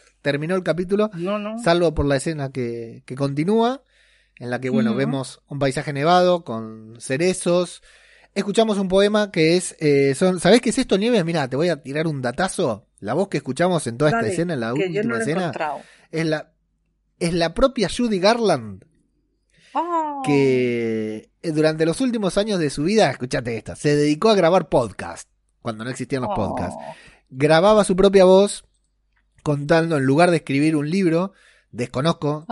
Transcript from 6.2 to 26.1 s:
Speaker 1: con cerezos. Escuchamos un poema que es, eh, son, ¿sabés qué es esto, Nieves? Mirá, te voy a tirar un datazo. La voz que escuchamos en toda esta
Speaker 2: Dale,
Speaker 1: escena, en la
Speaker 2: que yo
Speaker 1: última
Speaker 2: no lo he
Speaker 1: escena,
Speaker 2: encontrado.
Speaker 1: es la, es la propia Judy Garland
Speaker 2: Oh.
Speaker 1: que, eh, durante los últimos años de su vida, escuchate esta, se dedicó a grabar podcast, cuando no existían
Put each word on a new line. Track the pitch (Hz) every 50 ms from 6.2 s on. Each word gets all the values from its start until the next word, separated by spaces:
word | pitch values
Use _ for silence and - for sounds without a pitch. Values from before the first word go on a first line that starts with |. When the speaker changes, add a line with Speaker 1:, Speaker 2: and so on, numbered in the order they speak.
| 180 180 180 170 170
Speaker 1:
con | - 117 113 113 110 110 110 110 110 117 117
cerezos. | - - 131 139 170 185 185 - - 175 175 180 175 170 - - _ _ _ _ _ _ _ _ _ _ -
Escuchamos | 202 190 202 185 226 226 220 202 196
un | 196 180
poema | 185 196 202 208 214 214 208 196
que | - 175 156 160 175
es, | 185 - - - -
eh, | 160 147 143 139 139 139 131
son, | - 185 185 185 170
¿sabés | - 175 220 247
qué | - 240
es | - 269
esto, | 247 - 220
Nieves? | 185 208 240 247 202 160
Mirá, | 165 170 160 139 123
te | 247
voy | 269 175 180
a | 160 143
tirar | - 127 139 156 170
un | 165 147 135
datazo. | 123 120 120 - 180 190 - - 175 127 107 101 - _ _ -
La | 95 101
voz | 127 170 202 196
que | - 147
escuchamos | - 131 127 - 170 185 180 151 -
en | 117 117 120
toda | 151 151
esta | - 233
Speaker 2:
Dale, | 226 214
Speaker 1:
escena, | 185 - 175 180 165
en | 123
la | 113 113
Speaker 2:
que | - -
yo | 190
Speaker 1:
última | 185 165 202
Speaker 2:
no | 214 233
lo | 233
he | 226
Speaker 1:
escena, | 226 147 160 190
Speaker 2:
encontrado. | 185 190 - 170 160 151 139 - - - - _ _ _
Speaker 1:
es | - 160 165
la, | 160 151 151 - _ _ _ _ _ _ _ _ _ _ _ _ _ _ -
es | 180 170 180
la | 165 170 165 170
propia | - 262 269 262 240 190 160 -
Judy | - 240 226 208 180
Garland | 180 208 240 240 226 190 160 127 113 104 95 92 - _ _ _ _ _ _ _ _ _ _ _ _ _ _ _ _ _ -
Speaker 2:
Oh. | 285 330 349 339 330 311 302 285 285 269
Speaker 1:
que, | - 143 139 135 135 127 127 123 123 120 117 117 113 113 110 107 107 107 110 - _ _ _
eh, | - 170
durante | 151 156 151 156 156 160 160
los | 165 165 -
últimos | 262 247 226 226 202 175 - 202
años | 214 220 202 175
de | 156 139
su | - 147 147
vida, | 180 220 220 196 -
escuchate | 117 - 123 127 - 131 113 120 113
esta, | 107 - - 85
se | - - 147 147
dedicó | 147 147 151 151 156 214 226
a | 214
grabar | 196 170 160 185 185 170 -
podcast, | 170 143 120 101 - - 92 90 - - - _ _ _ _ _ _ _
cuando | - 120 110 107 113
no | 131
existían | 127 - 131 -